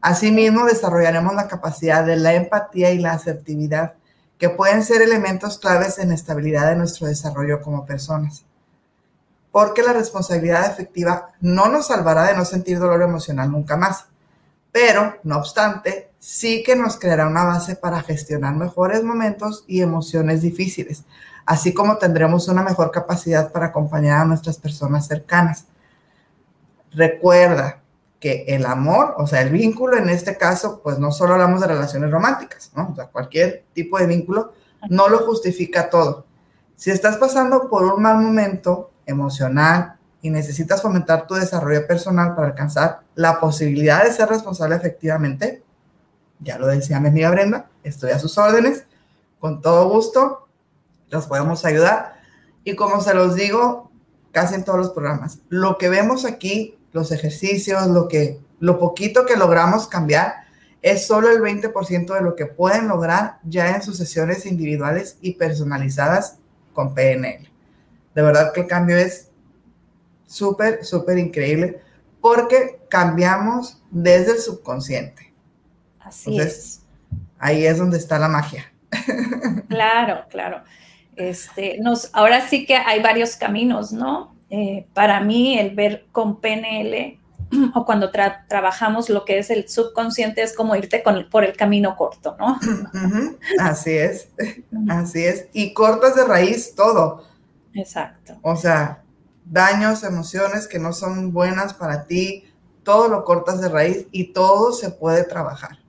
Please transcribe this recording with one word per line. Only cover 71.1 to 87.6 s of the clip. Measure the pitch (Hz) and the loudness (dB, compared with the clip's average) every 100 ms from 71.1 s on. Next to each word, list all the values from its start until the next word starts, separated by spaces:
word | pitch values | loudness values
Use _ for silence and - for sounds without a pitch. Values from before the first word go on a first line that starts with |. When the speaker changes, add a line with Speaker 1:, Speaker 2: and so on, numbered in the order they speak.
| 180 | 0
Speaker 1:
increíble, | 170 - 139 156 175 - _ _ _ _ | -2 -2 -2 0 -2 -6 _ _ _ _
porque | 233 233 240 254 254 - _ | 2 2 4 2 2 -8 _
cambiamos | 190 175 165 180 196 208 247 247 - _ | 0 2 2 2 2 -2 -4 -6 -16 _
desde | 175 170 180 185 | -4 4 4 4
el | 233 | 0
subconsciente. | - - - 127 135 127 - - _ _ _ _ _ _ _ _ | -2 -10 -10 -10 -6 -8 -8 -16 _ _ _ _ _ _ _ _
Speaker 2:
Así | - - - 143 | -20 -16 -6 -2
Speaker 1:
Entonces, | 151 - | -2 -6
Speaker 2:
es. | - - _ _ _ - - _ | -14 -20 _ _ _ -14 -14 _
Speaker 1:
ahí | 139 156 | -2 2
es | 156 165 | 2 2
donde | 180 170 | 0 0
está | 165 156 | -2 -2
la | 156 | 0
magia. | 147 151 - - _ _ | -2 -4 -10 -18 _ _
<laughs> | 220 - 254 247 240 247 175 - | -10 -6 -6 -4 -4 -4 -6 -6
Speaker 2:
Claro, | 220 220 226 233 165 - | -2 2 2 0 -4 -8
claro. | 190 180 180 - _ - _ _ - | -10 -10 -10 -16 _ -20 _ _ -10
Este, | 180 180 - - 196 196 | -8 -8 -10 -8 -8 -4
nos, | 226 233 - | -2 -2 -2
ahora | 226 214 240 262 | 2 4 4 2
sí | 277 277 | -4 2
que | 262 | 0
hay | 240 214 | 2 -2
varios | 226 220 233 - | 0 0 -2 -4
caminos, | 220 208 247 226 208 | -6 -2 -2 -2 -6
¿no? | 214 254 302 392 _ _ | -6 -6 -6 -8 _ _
Eh, | 202 202 196 185 | -6 -6 -6 -8
para | - 208 202 | 0 2 2
mí, | 202 226 247 254 | 2 2 2 2
el | 196 | -2
ver | 202 208 214 _ | 0 -2 -2 _
con | - 214 208 | -4 -2 -2
P | 226 | -4
N | 220 226 220 | -4 -6 -6
L | 214 226 277 - _ _ - | -6 -6 -8 -14 _ _ -4
<clears throat> | 262 | 0